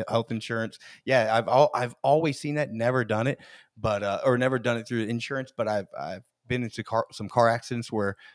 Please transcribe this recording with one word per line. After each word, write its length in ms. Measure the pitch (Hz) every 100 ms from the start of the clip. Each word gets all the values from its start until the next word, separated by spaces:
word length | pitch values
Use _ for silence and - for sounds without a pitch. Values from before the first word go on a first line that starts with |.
| 92
health 220 | 117 113
insurance. 480 | 113 - 113 110 - - -
Yeah, 240 | - 131 110 113
I've 120 | 98
al-, 220 | 127 147
I've 200 | 123 123 -
always 380 | 139 151 160 135
seen 140 | 147
that, 180 | 147 143
never 320 | 110 117 127
done 220 | 110 107 127
it, 140 | - - - _ -
but, 260 | 110 101
uh, 180 | 101 98
or 140 | 131 123
never 200 | 127 127
done 200 | 117 117
it 100 | 110
through 140 | 120
insurance, 500 | 107 117 - 135 127
but 140 | - 107
I've, 200 | 104 92 -
I've 220 | 73 95 - _ -
been 160 | 123
into 200 | 117 -
car, 220 | - 113 -
some 160 | - 104
car 220 | 120 117
accidents 420 | 120 - 120 -
where 240 | 110 98 98 -